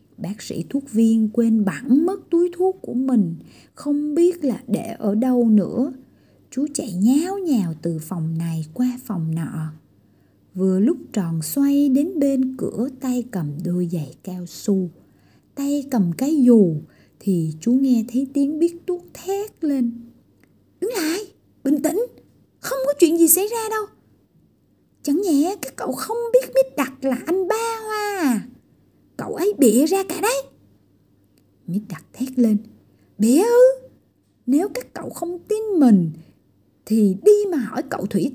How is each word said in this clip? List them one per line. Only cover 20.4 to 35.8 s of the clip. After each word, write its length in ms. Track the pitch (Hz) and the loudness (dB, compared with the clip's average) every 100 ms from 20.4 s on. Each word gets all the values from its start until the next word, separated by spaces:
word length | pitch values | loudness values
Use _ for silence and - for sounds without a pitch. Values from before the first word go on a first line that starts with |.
| _ _ _ _ | _ _ _ _
"Đứng 120 | 403 466 | -6 -4
lại, 240 | 311 370 403 _ _ _ | -4 -4 -8 _ _ _
bình 180 | 269 294 | -2 0
tĩnh, 240 | 302 370 494 - _ _ _ _ | 0 -2 -4 -8 _ _ _ _
không 200 | - 539 539 | -8 -4 -2
có 80 | 571 | 2
chuyện 180 | 320 330 | 2 4
gì 100 | 320 | 4
xảy 200 | 370 415 | 4 0
ra 220 | 466 440 | -4 -4
đâu. 160 | 440 403 - _ _ _ _ _ _ _ _ _ _ | -6 -6 -12 _ _ _ _ _ _ _ _ _ _
Chẳng 180 | - 302 | -2 -2
nhẽ 340 | 403 277 330 415 | 2 2 0 -4
các 140 | - - | -10 -8
cậu 160 | - | -8
không 260 | 262 - 466 466 | -8 -6 -6 0
biết 180 | 494 523 539 | 0 2 2
Mít 200 | 523 - | 2 -2
Đặc 160 | 269 - | -4 -4
là 140 | 269 254 392 | -4 -4 -2
anh 220 | 370 359 | -2 0
ba 320 | 440 453 453 427 | -2 -4 -6 -6
Hoa 360 | 427 415 392 | -6 -4 -2
à?" 260 | 294 214 - - _ _ _ _ _ - | 0 0 -4 -16 _ _ _ _ _ -12
Cậu 180 | - - | -8 -2
ấy 180 | 392 403 | -2 4
bịa 280 | 254 226 311 | 4 6 2
ra 180 | 392 381 | 0 -2
cả 120 | - | -4
đấy. 220 | 415 554 539 _ _ _ _ _ _ _ _ _ _ _ - | -2 -2 -6 _ _ _ _ _ _ _ _ _ _ _ -8
Mít 140 | 185 - | -6 -6
Đặc 160 | 160 - | -12 -16
thét 260 | - 269 254 | -10 -4 0
lên. 180 | 226 208 - - _ _ _ - | 2 2 -2 -20 _ _ _ 0
"Bịa 240 | 214 277 | 4 4
ư? 480 | 466 480 508 523 - _ _ _ _ _ - | 6 8 8 6 -6 _ _ _ _ _ 0
Nếu 240 | 285 403 | 0 0
các 200 | 494 - | -4 -10
cậu 160 | - - | -12 -12
không 300 | - 349 349 - | -8 -8 -8 -4
tin 320 | 427 440 | -4 0
mình 320 | 370 | 4